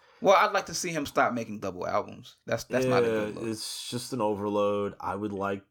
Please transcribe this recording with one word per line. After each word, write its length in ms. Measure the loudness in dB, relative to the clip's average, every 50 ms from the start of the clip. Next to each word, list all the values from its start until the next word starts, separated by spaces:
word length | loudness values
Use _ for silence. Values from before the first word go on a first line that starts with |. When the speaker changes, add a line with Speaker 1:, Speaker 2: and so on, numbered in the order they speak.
| _ _ _ 2
Speaker 1:
Well, 140 | 6 6 8
I'd 140 | 8 6 4
like 140 | 2 0 -2
to 80 | -4 -6
see 160 | -6 -4 -4
him 160 | -4 -4 -4
stop 260 | -2 2 2 2 2 2
making 260 | -2 -4 -6 -6 -6
double 280 | -6 -6 -4 -4 -4
albums. 480 | -2 -2 -2 -2 -4 -8 -18 -18 -20 -20 _ _
That's, 200 | -4 -4 -2 -2
that's 200 | 0 0 0 2
not 180 | 4 4 4 4
a 20 |
good 300 | 2 2 0 0 -2 -4
Speaker 2:
Yeah, 40 | -6
Speaker 1:
look. 80 | -6 -6
Speaker 2:
it's 380 | -4 -6 -6 -8 -8 -10 -8 -6
just 220 | -6 -6 -6 -4
an 80 | -2 0
overload. 760 | 2 2 2 0 0 0 2 2 2 2 2 0 0 -2 -4 -6
I 160 | -6 -6 -4
would 160 | -4 -4 -4
like 300 | -4 -2 -2 -2 -2 -4 -8 _